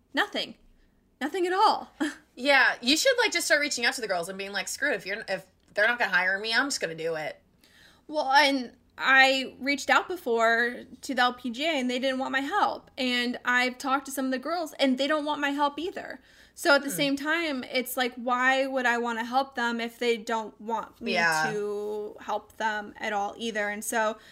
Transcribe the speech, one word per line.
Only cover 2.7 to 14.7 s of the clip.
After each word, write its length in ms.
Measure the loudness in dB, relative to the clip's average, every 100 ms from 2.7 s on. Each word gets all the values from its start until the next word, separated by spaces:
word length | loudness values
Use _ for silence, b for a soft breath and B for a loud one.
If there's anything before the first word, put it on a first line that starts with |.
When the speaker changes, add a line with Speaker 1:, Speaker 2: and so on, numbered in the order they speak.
| 2
Speaker 2:
you 140 | 0 2
should, 160 | 4 4
like, 120 | 2
just 160 | 0 2
start 140 | 2
reaching 260 | 2 0 -2
out 80 |
to 60 | -2
the 80 | -2
girls 200 | -4 -4
and 80 | -8
being 140 | -6
like, 160 | -6 -6
"Screw 240 | -4 -2
it, 60 | -2
if 100 | -4
you're, 160 | -8 -6
if 180 | -6 -8 _ _
they're 140 | 0 2
not 140 | 2
gonna 100 | 2
hire 260 | 2 2 0
me, 120 | 0
I'm 140 | 0 0
just 140 | 0
gonna 160 | -4 -4
do 180 | -4
it." 260 | -4 -6 -10 _ _ b b b b -8
Speaker 1:
Well, 200 | -4 4
and 400 | 6 6 2 -4 -12 _ -4
I 560 | 4 6 6 4 -2 -6
reached 280 | -2 -2 2
out 200 | 2 2
before 720 | -6 0 2 4 4 0 -4 -14 -14
to 120 | -6
the 80 | 2
L 100 | 2
P 180 | 0 -8
G 140 | -4
A 40 | -2
and 200 | 0 0
they 120 | -2
didn't 180 | -2 -2
want 140 | -2
my 80 | -4
help. 500 | -2 0 0 -2 -10 -4
And 400 | -2 0 -2 -4
I've 340 | 0 2 2 -2
talked 280 | -2 -2 -2
to 40 |
some 140 | -4
of 60 | -2
the 60 | -2
girls 340 | -2 -4 -4